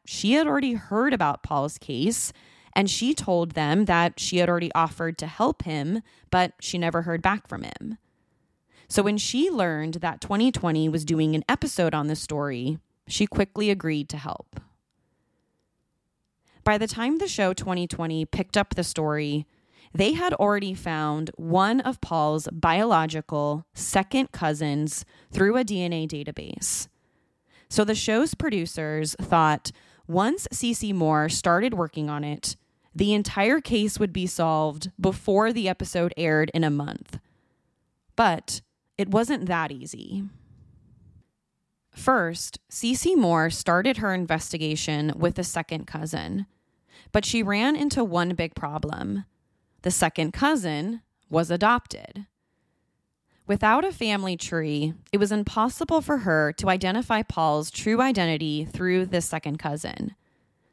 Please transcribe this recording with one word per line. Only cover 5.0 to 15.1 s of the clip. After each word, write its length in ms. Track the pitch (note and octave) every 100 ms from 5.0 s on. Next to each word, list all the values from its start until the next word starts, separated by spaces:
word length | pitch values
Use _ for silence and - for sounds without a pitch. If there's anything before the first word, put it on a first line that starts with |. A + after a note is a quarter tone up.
| E3 E3
to 100 | D#3
help 360 | - A#3+ -
him, 400 | F3+ D3+ C#3+ A3 - _ _
but 240 | F#3 F3+ -
she 180 | - F3+
never 260 | E3+ E3
heard 200 | E3+ E3
back 240 | F#3 G3+ -
from 160 | -
him. 340 | - - - A3 _ _ _ _ _ _ _ _ -
So 100 | -
when 160 | G3+ G#3
she 320 | - B3 F4+
learned 440 | C#4+ F3+ D#3 D#3 E3
that 180 | E3+ -
twenty 320 | - G3+ B3
twenty 380 | - E3+ D#3+ D#3+
was 160 | D#3 D#3
doing 280 | D#3+ D#3
an 120 | D#3 D3
episode 460 | C4+ D4+ - E3+
on 140 | D#3 D3
the 80 | D3+
story, 600 | - D3+ C#3+ B2 B2+ D#3+ - _ -
she 180 | - G#3
quickly 440 | - G3 - G#3
agreed 400 | G3 E3 D3+ C#3+
to 80 | D3+
help. 420 | C#3 - - - - _ _ _ _